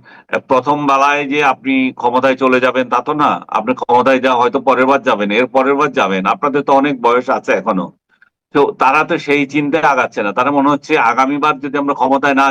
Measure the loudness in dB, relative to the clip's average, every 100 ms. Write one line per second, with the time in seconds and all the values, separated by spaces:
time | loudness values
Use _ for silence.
0 | -14 -20 _ -8 0 0 0 -2 0 2
1 | 2 0 -2 0 0 -2 -2 0 -2 -2
2 | -2 0 0 0 2 2 2 0 -2 -2
3 | -2 -2 0 -2 -4 -4 -2 -4 0 2
4 | 4 2 2 0 0 0 0 2 2 2
5 | 0 -2 0 0 0 0 0 0 0 0
6 | -2 0 -2 -2 -2 -2 2 2 2 0
7 | 0 0 0 -4 -2 -2 -2 -4 -6 -12
8 | _ _ _ _ _ 0 0 2 0 2
9 | 0 -2 0 0 0 -2 0 0 0 0
10 | -2 -4 -4 -2 0 2 0 0 0 0
11 | 2 2 0 0 -2 -2 -4 -4 -4 -2
12 | 0 2 2 2 0